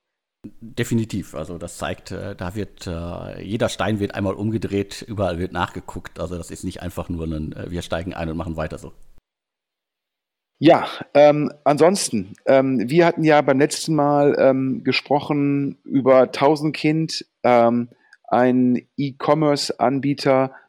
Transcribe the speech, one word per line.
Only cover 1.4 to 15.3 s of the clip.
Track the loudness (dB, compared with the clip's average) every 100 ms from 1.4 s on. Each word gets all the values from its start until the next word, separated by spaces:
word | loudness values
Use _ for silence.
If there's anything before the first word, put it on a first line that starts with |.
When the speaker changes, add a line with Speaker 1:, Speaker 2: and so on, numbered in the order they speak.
| -10 -10
Speaker 1:
das | -12 -10
zeigt, | -8 -8 -12
äh, | -12 -12 -10
da | -10 -8
wird, | -10 -12 -10
äh, | -8 -8 -10 -12 -14
jeder | -8 -4 -4
Stein | -2 -4 -2
wird | -4 -4
einmal | -6
umgedreht, | -4 -4 -4 -4 -4 -4 -10 -12
überall | -4 -4 -4
wird | -6
nachgeguckt. | -4 -6 -8 -14 -14 -16 -10
Also | -10 -10
das | -12
ist | -10
nicht | -10 -10
einfach | -12 -10 -10
nur | -8 -6
ein, | -6 -8
äh, | -10 -10
wir | -10
steigen | -6 -6 -6
ein | -8 -8
und | -6
machen | -8 -6
weiter | -8 -8
so. | -14 -20 -20 -20 _ _ _ _ _ _ _ _ _ _ _ _ _ _
Speaker 2:
Ja, | 4 4 2 -10 0
ähm, | 6 6 6 0 -2
ansonsten, | 0 4 4 4 -2 -4 -6 -6 2
ähm, | 4 4 0 2
wir | 4 4
hatten | 4
ja | 4 4
beim | 4 2
letzten | 2 0 -2
Mal, | 0 2 4 4 4
ähm, | 4 4 0 -2
gesprochen | -2 -2 0 -2 0